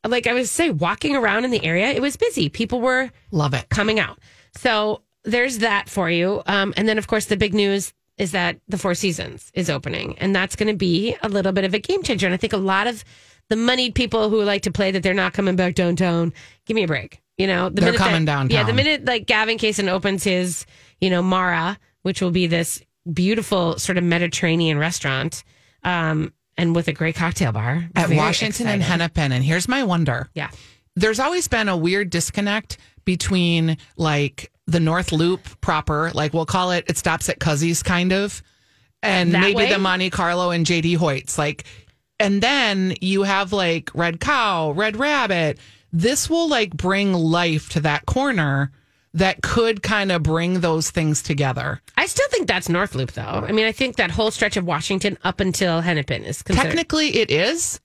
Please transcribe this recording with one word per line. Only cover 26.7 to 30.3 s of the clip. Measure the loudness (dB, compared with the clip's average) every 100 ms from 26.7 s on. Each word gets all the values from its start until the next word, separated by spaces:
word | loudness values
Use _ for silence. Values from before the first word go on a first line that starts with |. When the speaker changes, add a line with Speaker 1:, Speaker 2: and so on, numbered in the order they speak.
| 2
Speaker 1:
with | 0
a |
great | -2 -4 0
cocktail | -2 0 -2
bar. | 0 -2 -2 -2 0
Speaker 2:
At | 2
Speaker 1:
Very | 4
Speaker 2:
Washington | 2 0 -2 -2 -2
and | 0
Speaker 1:
excited. | 2 2
Speaker 2:
Hennepin. | 0 0 0
And | 2
here's | 2 0 0
my | 0
wonder. | 2 2 2 -2 -6